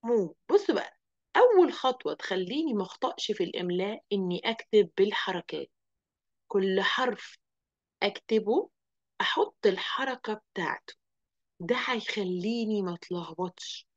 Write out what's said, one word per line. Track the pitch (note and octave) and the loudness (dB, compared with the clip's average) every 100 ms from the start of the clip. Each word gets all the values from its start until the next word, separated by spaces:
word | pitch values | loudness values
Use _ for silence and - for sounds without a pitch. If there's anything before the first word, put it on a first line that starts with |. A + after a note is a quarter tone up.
مو. | A3+ A#3+ F3 - _ | 2 2 2 -6 _
بصوا | G4 G4+ A#3+ | 2 4 -2
بقى، | - _ _ _ _ - | -2 _ _ _ _ 6
أول | B4 G4+ D#4+ | 8 8 6
خطوة | - C4 B3+ D3+ | 4 -2 -2 -6
تخليني | D3+ - F#3 F3+ C4+ E4 | -6 -4 -4 -2 -2 -2
ما | G#3+ | -2
أخطأش | F#3+ - - - - | -4 -4 -6 -6 -6
في | G#3+ | -2
الإملاء | F3 - F3+ F3+ G3 A3 _ | -2 -2 -2 -2 -2 -6 _
إني | G3+ F#3 F3 G#3+ | -2 0 -2 -2
أكتب | A3+ - G#3+ F3+ - | -4 2 4 4 2
بالحركات. | G3+ - - F3+ - D3+ C#3 _ _ _ _ _ _ _ _ | 2 2 -4 -6 -6 -10 -10 _ _ _ _ _ _ _ _
كل | G3+ F#3+ F#3+ | 0 2 2
حرف | G3 - B3+ G#3 - - _ _ _ _ _ _ | 0 0 0 -2 -12 -20 _ _ _ _ _ _
أكتبه | G3+ G3+ - A3 F#3+ C4+ A#4+ _ _ _ _ _ | -4 -4 0 0 2 0 0 _ _ _ _ _
أحط | - - - _ G#3+ | -2 0 -2 _ 0
الحركة | F#3 - - C4 B3+ - | 2 -4 -4 -4 -6 -6
بتاعته، | G#3 _ - E3 - - - _ _ _ _ _ _ | -8 _ -6 -6 -6 -10 -20 _ _ _ _ _ _
ده | E3+ B3 | -4 -2
هيخليني | - A#3+ - - F#3 F3+ G3 A#3 A3 G#3+ | -2 -4 -4 -4 -4 -4 -4 -4 -2 -2
ما | F#3 E3+ | -2 -6
أتلخبطش. | - F3+ E3 D#3+ F3+ - - - - | -8 -8 -8 -8 -8 -8 -14 -14 -16